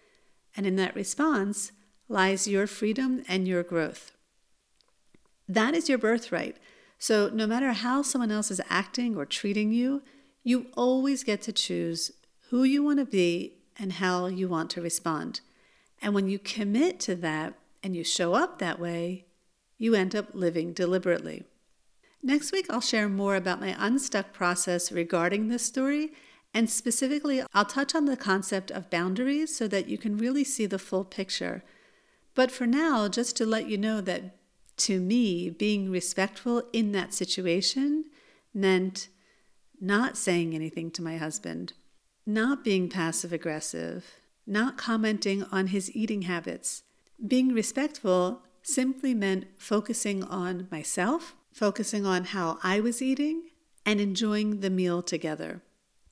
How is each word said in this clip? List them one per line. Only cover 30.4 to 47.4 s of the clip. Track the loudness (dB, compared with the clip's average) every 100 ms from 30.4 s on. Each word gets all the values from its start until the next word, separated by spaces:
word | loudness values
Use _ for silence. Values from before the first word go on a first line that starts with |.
| 0
see | 0 -2
the | -2
full | -2 -4
picture. | -2 -6 -6 -4 -6 -8 -12 -20 _ _ _ _ _
But | 2 2
for | 2 2
now, | 4 4 2 2
just | 0 -2 0
to | 0
let | 0 0
you | -2
know | 0 0
that | -2 -4 -8 -16 _ _ -14 -4
to | 0 2
me, | 2 4 2 0 -4
being | 0 0 2 0
respectful | -2 -2 0 -2 -2 -2 -2 0
in | 0 0
that | 0 -2
situation | -4 -2 -2 0 2 2 0 0 0 -4 -14 _ _ _
meant | 0 4 4 2 -4 -14 _ _ _ _ _ _ _
not | 0 2 2 0
saying | 0 2 0
anything | -2 -4 -6 -8
to | -6
my | -8 -6
husband, | -6 -6 -8 -8 -10 -14 _ _ _ _ -2
not | 0 2 2
being | 2 2 2
passive-aggressive, | 0 -2 -2 -4 -4 -4 -4 -6 -6 -6 -8 -12 -20 _ _ -4
not | 0 0 -2
commenting | -2 0 0 0 0 -2
on | -2 -2 0
his | -2 -2 -4
eating | -2 -2
habits. | -2 -4 -4 -6 -8 -8 -14 _ _ -12 2
Being | 4